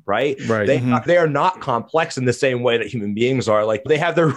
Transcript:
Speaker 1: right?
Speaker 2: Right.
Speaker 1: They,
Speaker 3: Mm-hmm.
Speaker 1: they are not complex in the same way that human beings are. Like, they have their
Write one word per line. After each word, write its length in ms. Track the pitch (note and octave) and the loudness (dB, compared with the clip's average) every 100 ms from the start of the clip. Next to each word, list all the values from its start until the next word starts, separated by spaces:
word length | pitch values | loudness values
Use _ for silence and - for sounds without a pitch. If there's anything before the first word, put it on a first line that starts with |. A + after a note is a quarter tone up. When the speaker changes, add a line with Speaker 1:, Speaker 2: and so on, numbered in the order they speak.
| - | -4
Speaker 1:
right? 300 | G#2 C#3+ C3+ B2 | -2 -2 -2 -2
Speaker 2:
Right. 200 | A2 G#2 | 0 2
Speaker 1:
They, 120 | C3+ | 0
Speaker 3:
Mm-hmm. 280 | B2 B2 B2 | 0 0 2
Speaker 1:
they 100 | F3 | 2
are 100 | D#3+ | 2
not 340 | C#3+ F3 - | 0 -2 -2
complex 560 | - A#2+ A2 D#3 D#3+ - | -4 -4 -2 -2 -2 -2
in 80 | B2 | -2
the 80 | |
same 300 | A#2+ C3+ B2 | 0 0 0
way 140 | B2 A#2 | 0 0
that 80 | G#2 | -2
human 260 | A#2+ G#2 | -6 -4
beings 340 | G#2 B2 C3+ A2+ | 0 0 0 2
are. 180 | G#2+ G#2+ | 2 2
Like, 180 | G#2+ - | -2 0
they 120 | D3 | 0
have 160 | E3+ D#3 | 2 2
their 180 | D#3+ | 2